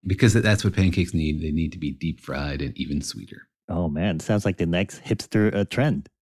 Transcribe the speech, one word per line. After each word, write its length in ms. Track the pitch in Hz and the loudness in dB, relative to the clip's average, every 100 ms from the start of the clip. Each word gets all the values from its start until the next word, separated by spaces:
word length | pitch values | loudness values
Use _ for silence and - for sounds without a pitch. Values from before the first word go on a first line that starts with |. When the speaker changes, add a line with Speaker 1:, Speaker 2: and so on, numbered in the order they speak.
| - | -2
Speaker 1:
Because 280 | 92 117 | 4 6
that's 300 | 110 107 101 | 6 4 2
what 100 | 104 | 2
pancakes 400 | 92 92 85 90 | 4 2 4 0
need. 280 | 82 78 76 | 0 0 -2
They 100 | 78 | -2
need 200 | 76 80 | 0 -2
to 40 | 90 | -2
be 140 | 76 | -6
deep 280 | 67 82 80 | -4 -6 -6
fried 420 | - 69 71 71 | -6 -6 -4 -4
and 140 | 71 - | -6 -6
even 240 | - 71 | -4 -4
sweeter. 460 | - - - - - _ - | -4 -10 -14 -18 -20 _ -8
Speaker 2:
Oh, 180 | 82 85 | -4 -2
man. 320 | 73 98 82 | 0 -2 -2
Sounds 260 | - 104 101 | 0 0 0
like 120 | 87 | -2
the 80 | 85 | 0
next 380 | 85 87 - | 0 -2 -6
hipster, 500 | - 110 - 110 107 | -6 -4 -2 2 2
uh, 120 | 101 98 | 2 -2
trend. 440 | - 151 110 - _ | 0 0 -2 -6 _